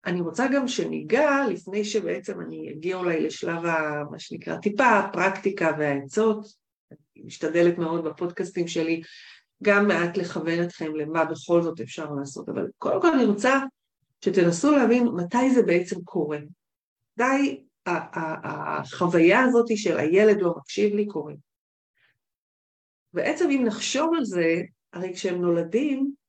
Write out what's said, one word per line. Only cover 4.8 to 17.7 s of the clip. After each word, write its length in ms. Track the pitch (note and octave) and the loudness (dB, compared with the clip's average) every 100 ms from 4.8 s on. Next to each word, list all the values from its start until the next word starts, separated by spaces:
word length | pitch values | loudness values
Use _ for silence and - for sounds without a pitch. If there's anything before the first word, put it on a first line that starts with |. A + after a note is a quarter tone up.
| B3+ G#3 | 4 4
הפרקטיקה 760 | - - F#3+ F#3+ G3+ - E3 D3 | 2 0 0 0 -4 0 0 0
והעצות, 880 | D3+ C#3 C3+ - A3 G#3+ G#3 _ _ _ _ - _ _ | 0 -2 -2 0 2 0 -6 _ _ _ _ -20 _ _
אני 80 | |
משתדלת 540 | - - D#3+ E3+ E3+ E3+ | -20 -8 -2 4 4 2
מאוד 260 | E3 E3+ | -2 -2
בפודקאסטים 640 | D#3+ D3+ F3 - F3+ - E3+ | -4 -6 -8 -6 -8 -4 -4
שלי, 340 | E3+ D#3+ E3 E3 - - - _ _ | -2 -2 -4 -6 -20 -20 -20 _ _
גם 260 | G#3 G3+ G#3 | 2 4 4
מעט 280 | E3+ E3+ F3 | 2 0 -2
לכוון 460 | F3 E3+ D#3+ E3 | -4 -4 -2 -2
אתכם 340 | F3 - D#3+ D#3 | -2 -4 -8 -6
למה 280 | D3+ E3 | -4 -2
בכל 380 | D#3+ E3 - E3+ | -2 -4 0 2
זאת 180 | E3+ E3 | 2 -6
אפשר 300 | B2+ - D3+ | -12 -10 -8
לעשות, 380 | C#3+ C#3 - - | -8 -8 -12 -8
אבל 180 | - - - | -6 -6 -6
קודם 240 | - F#4+ | -2 2
כל 80 | F4+ | 4
אני 100 | C#4+ | 4
רוצה 360 | A3 G3+ B3+ C4+ C4+ _ _ _ _ _ | 4 2 2 2 0 _ _ _ _ _
שתנסו 520 | - F3 E3+ E3+ C#4+ | 0 2 2 4 4
להבין 360 | C#4+ A3+ B3 A#3+ | 4 6 4 2
מתי 420 | F3 F3 A#3+ C4 | 0 -2 2 4
זה 80 | B3+ | 4
בעצם 380 | F3+ F3 F3 F3+ | 4 2 0 -8
קורה. 380 | - F#3 D3+ D3 D3 - _ _ _ _ _ - | -6 -4 -4 -6 -10 -20 _ _ _ _ _ -2
מתי 460 | B3 C#4 C#4 C#4 _ | 2 2 0 -4 _